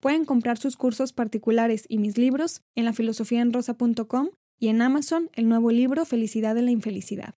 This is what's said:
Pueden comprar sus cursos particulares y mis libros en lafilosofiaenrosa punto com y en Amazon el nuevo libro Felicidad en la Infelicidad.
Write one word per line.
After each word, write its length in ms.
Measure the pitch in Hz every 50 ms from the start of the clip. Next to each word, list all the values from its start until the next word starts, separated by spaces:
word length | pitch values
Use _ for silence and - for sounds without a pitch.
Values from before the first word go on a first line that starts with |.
Pueden 240 | - 269 294 320 320
comprar 320 | - 277 240 226 240 240
sus 200 | 220 - 277 254
cursos 360 | _ - 254 220 - 262 262 -
particulares 720 | - 240 220 - 220 220 226 220 233 226 233 226 214 -
y 100 | - 220
mis 200 | 214 208 214 202
libros 440 | 240 240 262 254 277 320 339 - - _ _ _
en 100 | - 233
lafilosofiaenrosa 880 | 233 220 - 226 226 220 - 226 - 240 233 240 240 233 247 240 - -
punto 320 | - 247 233 226 - 226
com 220 | 220 - 247 285 359 - _ _ _ _ _
y 80 | 233
en 140 | 220 220 226
Amazon 480 | 233 254 269 294 294 - 330 330 339 320 _
el 160 | - 226 226
nuevo 220 | 226 226 226 233
libro 340 | 233 233 247 254 269 311 330
Felicidad 520 | - 262 233 226 214 - 226 220 214 220
en 80 | 233 240
la 60 | 247
Infelicidad. 600 | 240 220 - 220 202 196 190 - 202 190 - - -